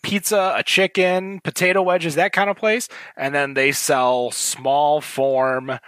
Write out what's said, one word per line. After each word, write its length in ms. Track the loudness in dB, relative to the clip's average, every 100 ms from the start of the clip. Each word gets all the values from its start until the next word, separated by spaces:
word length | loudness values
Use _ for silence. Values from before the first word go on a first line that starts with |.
pizza, 520 | -4 -2 0 0 2 0
a 80 |
chicken, 760 | 0 2 2 2 2 0 -4 -8
potato 380 | -8 -2 2 2
wedges, 340 | 2 0 0 0
that 160 | 0
kind 180 | 0 -2
of 60 | 0
place. 320 | 0 0 -4 -14 -16 -8
And 160 | -4
then 220 | -2 0
they 160 | 2 2
sell 640 | 2 0 2 2 2 -2
small 680 | -4 -6 -4 0 2 2 0
form 800 | -2 -2 0 2 0 -2 -4 -10